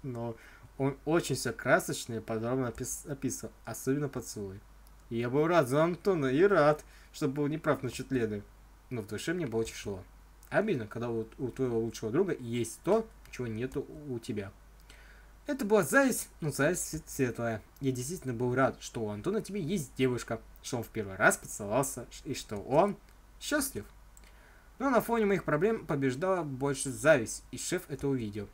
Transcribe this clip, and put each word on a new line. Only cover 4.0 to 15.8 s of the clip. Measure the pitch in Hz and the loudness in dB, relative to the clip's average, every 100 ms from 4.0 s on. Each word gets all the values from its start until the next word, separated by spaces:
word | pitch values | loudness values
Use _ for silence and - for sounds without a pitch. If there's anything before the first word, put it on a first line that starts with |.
| 143 | -2
поцелуй. | 131 117 - 98 98 - - - - - | -6 -8 -8 -8 -10 -18 -20 -20 -20 -6
И | 117 | -4
я | 120 | 0
был | 135 160 | 2 4
рад | 175 127 | 4 4
за | 143 | 4
Антона | 165 180 208 180 135 | 2 2 0 2 2
и | 135 | 4
рад, | 196 185 147 151 - - - | 6 8 6 4 -4 -20 -20
что | - 147 | -2 -2
был | 139 147 | 0 -2
неправ | 156 156 139 | 0 0 0
насчет | 127 - 127 | -2 -6 -2
Лены. | 131 113 104 101 - - - - | 0 0 -2 -8 -20 -20 -20 -10
Но | 123 | -8
в | 107 | -6
душе | 104 - | -6 -4
мне | 175 147 | -2 -2
было | 113 113 | -2 -2
тяжело. | - 110 95 - - - - - | -6 -8 -8 -12 -20 -20 -20 -2
Обидно, | 147 214 151 104 | 0 2 -2 -2
когда | 117 120 | -6 -4
у, | 113 110 - | -2 -4 -6
у | 127 | -8
твоего | - 131 117 | -2 0 0
лучшего | 117 - 110 | -2 -4 -2
друга | 131 196 147 | 0 0 -2
есть | 120 120 117 - | -4 -2 -2 -4
то, | - 220 220 - - | 2 2 0 -12 -18
чего | - 123 | -8 -6
нету | 110 131 143 - | -4 -4 -6 -8
у, | 156 147 | -12 -8
у | 120 | -8
тебя. | - 104 98 - - - - - - - - - - | -4 -6 -6 -14 -20 -20 -20 -20 -20 -20 -20 -16 -8
Это | 277 208 | -4 4
была | 214 | 4